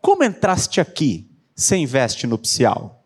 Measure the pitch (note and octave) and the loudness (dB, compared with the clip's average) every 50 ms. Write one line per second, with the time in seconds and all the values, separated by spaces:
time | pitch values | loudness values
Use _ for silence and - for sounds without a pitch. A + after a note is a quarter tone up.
0 | - - G4+ F#4+ D4+ A#3 F3+ - - G3 F#3 - - - - - E3+ - - - | 4 2 2 4 2 0 0 0 0 0 0 0 -2 -2 0 -2 -2 -2 -2 -2
1 | D#3+ C#3 F#2+ E2 G2 _ _ _ _ _ _ - - - G3 F#3 D#3 B2+ B2 C3+ | -2 -2 -2 -4 -8 _ _ _ _ _ _ -4 -2 0 0 0 0 0 0 0
2 | B2+ A2 - - - A#2+ A2+ G#2+ - - - - A#2+ A2 F#2 - - - - _ | 0 0 -2 -6 -4 -4 -4 -4 -4 -6 0 2 2 2 2 0 -6 -12 -18 _
3 | _ | _